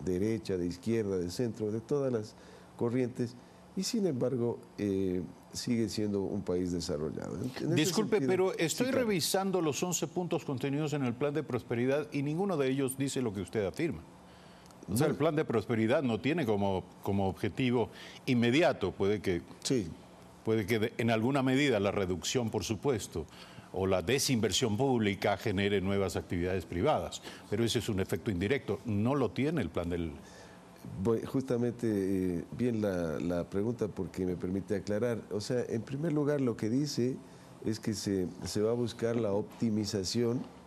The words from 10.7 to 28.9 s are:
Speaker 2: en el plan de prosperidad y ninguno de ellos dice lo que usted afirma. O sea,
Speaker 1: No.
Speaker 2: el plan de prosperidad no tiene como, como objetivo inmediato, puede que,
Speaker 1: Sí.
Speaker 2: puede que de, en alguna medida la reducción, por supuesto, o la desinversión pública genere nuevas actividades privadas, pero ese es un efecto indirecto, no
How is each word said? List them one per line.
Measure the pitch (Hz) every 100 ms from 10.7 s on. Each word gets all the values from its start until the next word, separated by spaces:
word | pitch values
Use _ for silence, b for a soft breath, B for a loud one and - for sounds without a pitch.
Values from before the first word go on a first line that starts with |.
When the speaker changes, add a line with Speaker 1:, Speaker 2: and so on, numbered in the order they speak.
| 143 151
Speaker 2:
en | 147
el | 123
plan | 117 147
de | 151
prosperidad | 131 120 - 117 127 143 -
y | 147
ninguno | 143 160 202 160
de | 131
ellos | 135 131 131
dice | 139 139
lo | 120
que | 101
usted | 90 113 95
afirma. | - 160 80 - - B B B B B - -
O | 110
sea, | 156
Speaker 1:
No. |
Speaker 2:
el | 120
plan | 151 151
de |
prosperidad | 151 117 101 113 110 151
no | 131 110
tiene | 131 170
como, | 113 101 98 92 - -
como | - 98 95
objetivo | 85 104 - 127 120 107 B B B -
inmediato, | 123 117 143 165 98 92
puede | 82 98 107
que, | 98 85 - -
Speaker 1:
Sí. | - 131 85 - - - - -
Speaker 2:
puede | 110 113 98
que | 113
de, | 107 -
en | 117
alguna | 110 120 143
medida | 131 131 143 107
la | 101
reducción, | 95 92 90 - 131 113
por | 107
supuesto, | - - 143 110 - - - B B B B
o | 90 95
la | 92
desinversión | 87 135 - 120 104 - 120 104
pública | 139 123 101 98 107 101
genere | 113 95 101 101
nuevas | 95 98 95 98
actividades | - 90 90 95 -
privadas, | 85 135 123 - - B B -
pero | 107
ese | 117 107
es | -
un | 95
efecto | 92 101 117
indirecto, | 87 98 139 - 101
no | 117